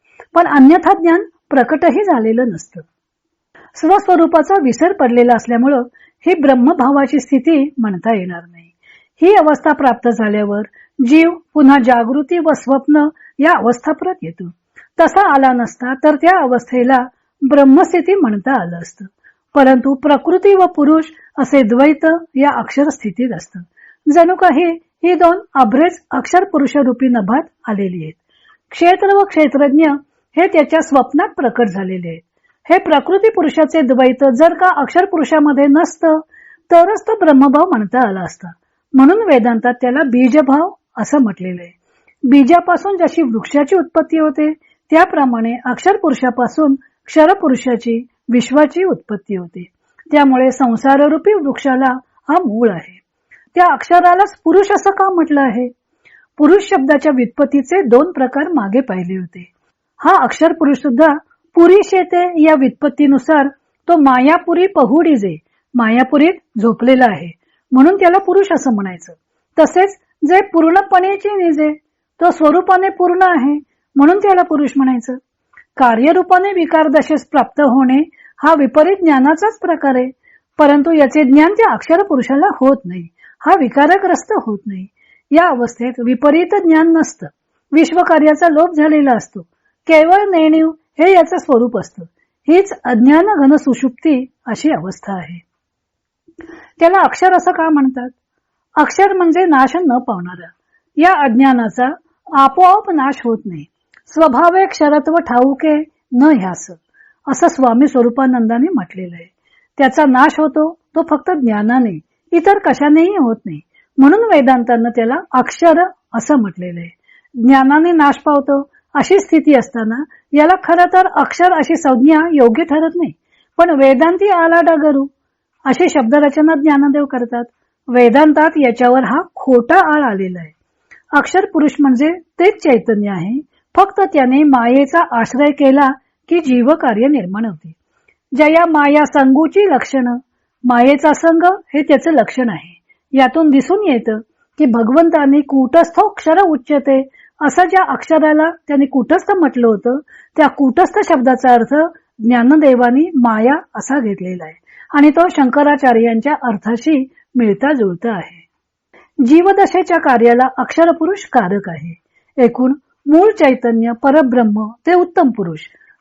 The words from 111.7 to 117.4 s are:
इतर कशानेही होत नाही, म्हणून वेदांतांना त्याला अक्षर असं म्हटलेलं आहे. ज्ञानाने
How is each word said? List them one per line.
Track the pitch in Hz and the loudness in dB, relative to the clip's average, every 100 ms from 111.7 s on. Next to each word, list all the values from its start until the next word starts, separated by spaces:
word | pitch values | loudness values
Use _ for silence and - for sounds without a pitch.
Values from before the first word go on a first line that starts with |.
| 254 233 160 - _ - | 0 -2 -6 -16 _ -4
इतर | 339 370 403 | -2 0 0
कशानेही | 381 254 294 311 349 403 | 0 -2 2 2 2 0
होत | 247 220 196 | -2 -4 -10
नाही, | 151 _ _ _ - | -16 _ _ _ 2
म्हणून | 269 403 | 4 4
वेदांतांना | 466 320 262 254 233 233 233 | 2 2 2 0 0 -2 -2
त्याला | 233 226 240 226 | -2 -4 -4 -4
अक्षर | 262 247 - 339 320 370 - _ | -4 -4 0 2 2 0 -6 _
असं | 226 - 294 | -8 -2 -2
म्हटलेलं | 202 175 180 170 | -2 -6 -14 -14
आहे. | 170 _ _ _ _ | -16 _ _ _ _
ज्ञानाने | 254 | -2